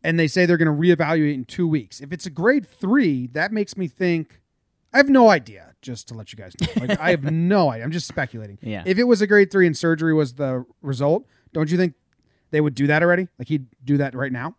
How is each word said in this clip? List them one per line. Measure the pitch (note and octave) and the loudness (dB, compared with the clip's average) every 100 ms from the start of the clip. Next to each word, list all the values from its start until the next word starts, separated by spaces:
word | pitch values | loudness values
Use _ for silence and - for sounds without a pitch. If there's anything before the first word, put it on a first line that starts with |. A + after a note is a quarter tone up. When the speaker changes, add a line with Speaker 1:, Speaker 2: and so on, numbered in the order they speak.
Speaker 1:
And | D#3+ E3 | -2 0
they | D#3 | 0
say | F#3 | 2
they're | F3 E3+ | 2 4
gonna | D#3+ | 2
reevaluate | D3 F3 E3 D3+ E3 D3 | 2 2 2 2 0 0
in | C#3 B2 | -2 -8
two | - E3+ | -4 -2
weeks. | D3+ G2+ - | -2 -6 -18
If | C#3 | -14
it's | E3 F#3 | -12 -12
a | |
grade | D3+ G3+ C#4+ F#3 | -2 0 0 -2
three, | _ F#3+ C4+ G3+ C3+ B2 | _ 0 2 2 -2 -4
that | D3+ F#3+ | -6 -4
makes | G#3+ G3+ - | -4 -6 -6
me | F3 | -10
think, | _ F#3 E3 D3+ _ _ _ _ _ _ | _ -2 -2 -4 _ _ _ _ _ _
I | B3+ | 0
have | C#4 | 4
no | C4+ A3+ | 6 6
idea, | E3+ A2 G2 E2 _ | 4 -2 -20 -20 _
just | - A#2 - | -14 -14 -14
to | |
let | A2+ G#2 | -18 -16
you | A2 | -18
guys | F#2 - | -20 -6
know. | - - B2 | -4 -4 -4
Like, | G#3 | -2
I | E3 | 0
have | E3+ | -2
Speaker 2:
<laughs> | C#3+ | -2
Speaker 1:
no | D#3+ E3+ G3+ D3+ | -2 2 2 2
idea. | A2+ | 0
I'm | B2 | -6
just | E3+ - | -8 -8
speculating. | - C3+ A2+ G#2 G2+ | -8 -8 -10 -16 -14
Speaker 2:
Yeah. | A2+ G#2 F2 | -10 -6 -2
Speaker 1:
If | F#3 | 0
it | |
was | B3 G#3+ | 4 2
a | G3+ | 4
grade | G#3 G3 | 4 4
three | G3 F3 | 4 2
and | D3 | 2
surgery | E3+ D#3+ D#3+ | 0 0 2
was | D#3 C#3+ | 2 0
the | B2+ C#3 B2+ B2+ _ | -4 -4 -4 -8 _
result, | C#3+ B2+ C#3+ F#3 - _ _ | -8 -2 0 0 -4 _ _
don't | D#3+ D3+ | -4 0
you | F3 | 0
think | F3+ - _ _ _ _ _ | 0 -4 _ _ _ _ _
they | D3+ | 0
would | D3+ | 0
do | A#2+ C#3+ | 0 0
that | D3+ | 2
already? | F3 F3 F3+ _ | 2 0 -2 _
Like, | B2 | -6
he'd | D3+ B2+ _ | -6 -6 _
do | B2+ C#3+ | -2 0
that | C#3 | 0
right | B2 C3+ | -4 -8
now? | B2 C#3+ | -6 -10